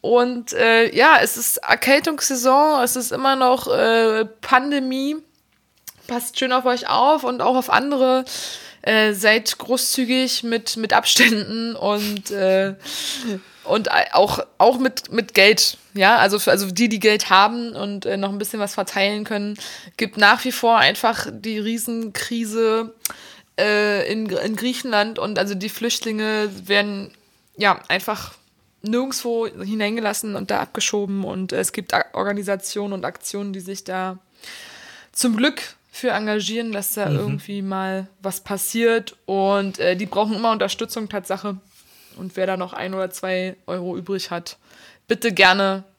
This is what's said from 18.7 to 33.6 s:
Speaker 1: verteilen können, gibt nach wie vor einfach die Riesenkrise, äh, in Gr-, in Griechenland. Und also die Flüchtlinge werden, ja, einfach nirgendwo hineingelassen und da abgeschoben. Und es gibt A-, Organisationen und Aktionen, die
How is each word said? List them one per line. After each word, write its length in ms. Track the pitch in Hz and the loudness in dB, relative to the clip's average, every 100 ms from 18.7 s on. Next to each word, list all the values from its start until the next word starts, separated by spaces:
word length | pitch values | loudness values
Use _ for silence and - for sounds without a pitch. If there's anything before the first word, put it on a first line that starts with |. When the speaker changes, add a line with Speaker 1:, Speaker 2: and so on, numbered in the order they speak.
Speaker 1:
verteilen 500 | - 185 - 196 208 | -4 -4 0 0 0
können, 340 | 214 214 202 208 - - - - | -4 -4 -4 -8 -12 -16 -18 -6
gibt 200 | 220 - | -6 4
nach 280 | 202 226 | 4 6
wie 80 | 254 | 2
vor 260 | 247 233 226 | 0 2 4
einfach 480 | 135 202 226 226 - | 4 4 0 -2 -6
die 280 | 113 214 214 | -8 -8 -6
Riesenkrise, 1400 | 208 233 226 226 226 196 - 233 226 220 226 220 226 - - - - - _ - | -4 -4 -6 -6 -6 -8 -6 -4 -4 0 2 2 -2 -8 -8 -8 -18 -20 _ -2
äh, 520 | 208 208 208 202 - | 2 2 2 0 -2
in 180 | 220 214 | -2 -2
Gr-, 120 | 180 | -2
in 140 | 202 214 | -2 -2
Griechenland. 600 | 247 247 262 214 208 220 | -4 -4 -2 0 0 -2
Und 200 | 190 208 | -4 -2
also 160 | 202 | -2
die 140 | 196 208 | -4 -6
Flüchtlinge 800 | - 233 - 226 214 214 214 214 196 185 | -4 -4 -2 -4 -4 -2 -2 -2 -6 0
werden, 440 | 202 208 202 196 _ _ _ _ - | 0 0 -6 -12 _ _ _ _ 0
ja, 240 | 208 180 - | 2 2 0
einfach 460 | 185 - 214 - - _ _ _ _ | -4 -2 -6 -8 -18 _ _ _ _
nirgendwo 680 | 208 233 269 262 240 233 226 | -2 -2 -2 -4 -2 -2 -2
hineingelassen 880 | - 190 214 208 226 214 202 220 202 | -6 -6 -2 -2 -2 -2 -4 -6 -6
und 140 | 190 | -4
da 100 | 202 | -2
abgeschoben. 640 | - - - 208 202 196 | -2 -4 -2 -2 -2 -4
Und 280 | 196 190 185 | -4 -6 -4
es 200 | - 190 | -2 -2
gibt 200 | - 185 | -6 -2
A-, 140 | 190 - | -2 0
Organisationen 800 | - 196 202 196 196 - - 208 | -4 -4 -4 -4 -6 -6 -8 -6
und 100 | 196 | -6
Aktionen, 480 | 180 - - 202 202 | -8 -8 -10 -8 -8
die 80 | 196 | -10